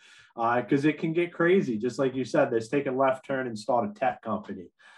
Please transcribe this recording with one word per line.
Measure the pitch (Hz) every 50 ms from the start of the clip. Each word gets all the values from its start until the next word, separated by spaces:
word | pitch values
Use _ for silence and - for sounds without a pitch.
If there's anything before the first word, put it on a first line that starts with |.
| _ - - - - _ _ 120
uh, | 117 117 120 123
'cause | 117 - 151 135 135
it | 151 147 -
can | - 165
get | 160 175 175 170 -
crazy. | - 170 170 185 196 151 131 113 104
Just | 117 123 120 -
like | 139 127 120
you | 131 123
said, | - - 151 135 123 117
let's | 113 113 -
take | 147 143 139 135
a |
left | 127 131 135 131 127 - -
turn | - 139 131 127 123
and | 110 104
start | - - 123 120 110 104
a | - -
tech | 135 131 - -
company. | - 113 110 107 104 - 98 92 87 - _ _ _ - -